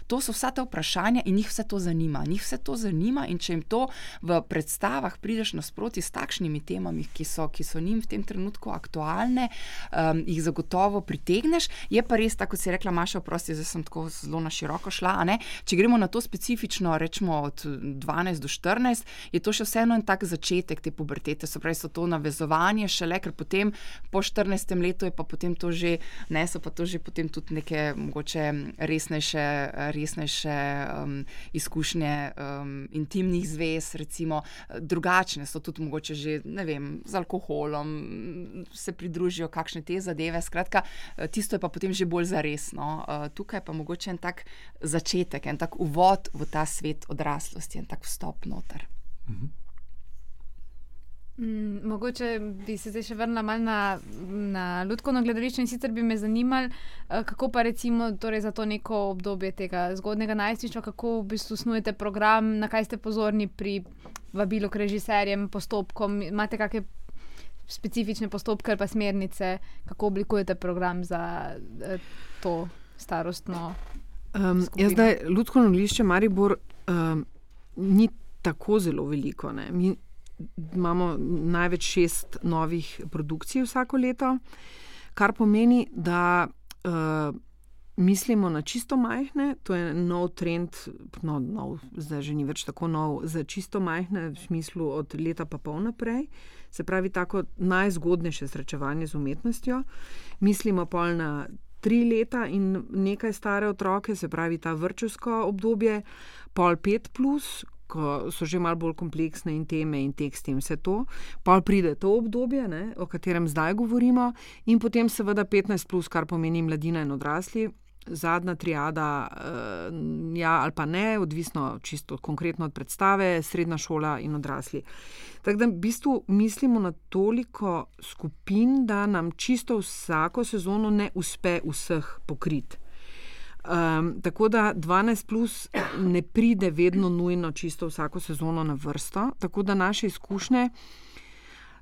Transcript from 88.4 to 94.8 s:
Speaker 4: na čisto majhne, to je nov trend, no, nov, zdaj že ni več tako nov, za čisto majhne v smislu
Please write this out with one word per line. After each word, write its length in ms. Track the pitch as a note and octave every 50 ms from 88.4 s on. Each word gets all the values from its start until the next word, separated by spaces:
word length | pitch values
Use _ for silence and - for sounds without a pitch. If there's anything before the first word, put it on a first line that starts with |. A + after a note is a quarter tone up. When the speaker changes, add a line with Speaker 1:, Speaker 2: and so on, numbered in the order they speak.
| F#3+ F3
Speaker 4:
na 140 | D#3+ D3+ D3+
čisto 340 | - - A#3+ - - C#4
majhne, 580 | C4 A#3 A3+ A3+ B3 C#4 C#4 - C#4+ C#4 C#4+ C4+ - -
to 120 | - F#3
je 200 | F3 F3 E3 D3+
nov 340 | F3 F3 F3 F3 F3 F3+ F3
trend, 480 | - - F3 E3+ E3+ E3+ F3 E3 - - - - - - - - - - E3
no, 160 | D#3+ D3+ C#3
nov, 400 | B2+ - G#3+ - C3 C3+ C3+ C3+ - - -
zdaj 260 | E3 D3+ D3 D#3 C#3+ C#3
že 120 | D3+ D3+
ni 100 | D3+ C#3+
več 200 | C#3 D3+ - -
tako 240 | - - - E3+ E3
nov, 320 | D#3+ D#3 D#3 D3+ C#3+ - -
za 200 | D#3+ D#3 E3 C#3
čisto 360 | - - G3+ F#3 - - G3+
majhne 500 | F#3+ E3+ D#3+ F3 F#3 F3 G#3 F3+ E3 D#3+
v 80 | C#3+ -
smislu 520 | - - E3+ E3 D#3 - - F3